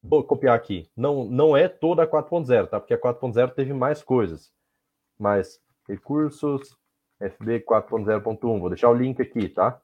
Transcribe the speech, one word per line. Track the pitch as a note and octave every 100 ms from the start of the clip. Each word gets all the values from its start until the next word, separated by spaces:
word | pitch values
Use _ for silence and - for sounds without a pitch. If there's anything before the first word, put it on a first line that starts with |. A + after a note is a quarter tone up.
Vou | - D3+
copiar | C#3 C#3 C3
aqui. | B2+ - F#2 E2
Não, | - C#3 C#3+
não | A2 B2 D#3 C#3+
é | C#3
toda | - D#3+ F3
a | D#3+
quatro | D#3 -
ponto | E3+
zero, | C3 A#2 F#2
tá? | G#2
Porque | -
a | A#2
quatro | B2 A#2+
ponto | B2+
zero | A2+ B2+
teve | C3+ C3+
mais | C3+ B2+ D3
coisas. | - B2+ F#2+ D#2 _ _ _ _ _ _ _ _
Mas | G#2 G2+ F2+ - _ _ -
recursos | G2+ - D3 D3+ D3+ D3 C#3 C#3 _ _ _ _ _
F | G2 -
B | A2 A#2
quatro | - A2 -
ponto | A2+
zero | G#2 G#2+
ponto | G#2+ G#2+ A#2
um. | G#2+
Vou | F2+
deixar | F2 A#2+
o |
link | A#2+ B2+ B2+
aqui, | B2 A#2 F#2+
tá? | - G#2 B2